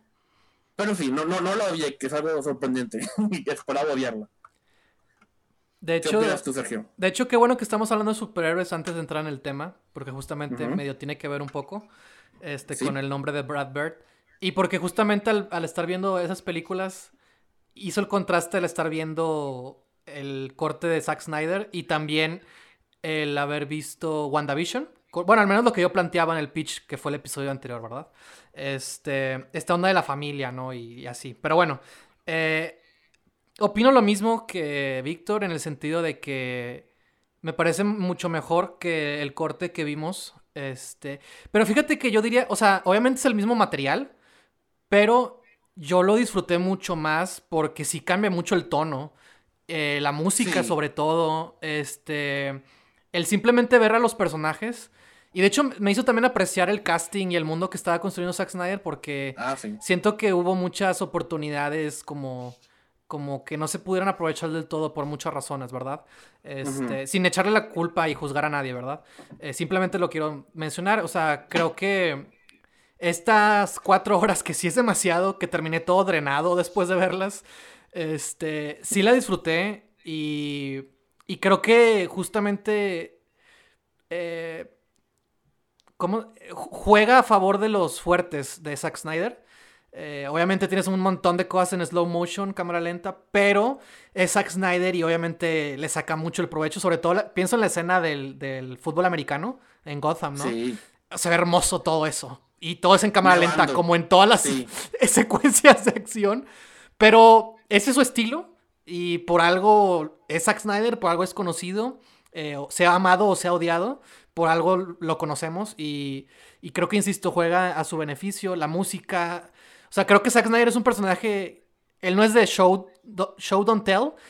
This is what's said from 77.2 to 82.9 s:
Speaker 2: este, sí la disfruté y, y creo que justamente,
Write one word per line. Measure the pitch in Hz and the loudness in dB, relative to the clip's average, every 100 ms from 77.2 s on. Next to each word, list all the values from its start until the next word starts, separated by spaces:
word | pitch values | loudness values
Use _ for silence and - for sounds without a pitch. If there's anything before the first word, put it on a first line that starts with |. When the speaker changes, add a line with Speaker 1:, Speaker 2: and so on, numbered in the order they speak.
| 196 - - - - - _ | -6 -8 -18 -20 -20 -20 _
Speaker 2:
este, | 180 156 156 - - 160 151 147 147 | -8 -6 -4 -8 -8 -6 -6 -8 -10
sí | - 202 | -4 0
la | 202 | 4
disfruté | 254 - 180 160 165 202 202 _ _ 175 | 4 2 -4 -2 -2 -2 -6 _ _ -12
y, | 156 151 147 147 143 139 135 135 _ _ _ - | -6 -4 -4 -6 -6 -8 -8 -12 _ _ _ -12
y | 185 | -2
creo | 190 190 | 2 2
que | 208 233 233 214 180 | 6 6 8 4 0
justamente, | 185 180 214 202 202 214 208 202 | -6 -6 -2 -2 -4 -2 -2 0